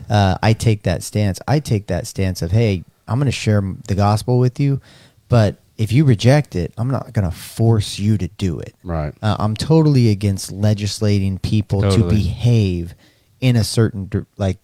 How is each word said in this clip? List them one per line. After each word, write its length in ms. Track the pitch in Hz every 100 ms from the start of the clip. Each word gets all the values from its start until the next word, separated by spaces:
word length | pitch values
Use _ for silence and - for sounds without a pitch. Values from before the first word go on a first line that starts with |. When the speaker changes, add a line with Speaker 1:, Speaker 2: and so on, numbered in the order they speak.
| -
Speaker 1:
uh, 280 | 107 98 90
I 100 | 107
take 300 | 110 117 104
that 180 | - 85
stance. 380 | - 104 104 90 -
I 100 | 143
take 300 | - 110 98
that 180 | 87 -
stance 340 | - 95 90
of, 120 | 85
"Hey, 320 | 107 113 95 - _ -
I'm 100 | 117
gonna 140 | 143
share 260 | - - 104
m-, 240 | 98 - -
the 80 | 98
gospel 420 | 101 107 - 123
with 220 | 127 -
you, 200 | 143 135 - - _ _ -
but 280 | 120 104 - _ -
if 140 | 107
you 140 | 113
reject 500 | 151 107 120 147 139
it, 180 | 90 85 -
I'm 100 | 120
not 240 | 135 -
gonna 200 | - 92
force 680 | - - - 113 113 - -
you 180 | 101 107
to 100 | 87
do 320 | - 98 67
it." 160 | - -
Speaker 2:
Right. 280 | 92 82 73 -
Speaker 1:
Uh, 120 | 107 101
I'm 160 | 107 107
totally 540 | - 160 156 135 113
against 420 | 98 104 95 -
legislating 840 | 95 107 104 101 - 107 101 95 95
people 420 | - 110 - 98
to 80 | 98
Speaker 2:
Totally. 240 | 95 87 85
Speaker 1:
behave 800 | - - 120 117 98 87 85 - _ _ _ _
in 160 | 127 120
a 80 |
certain 420 | 104 - 110 101 95
dir-, 200 | 101 - -
like, 220 | 98 90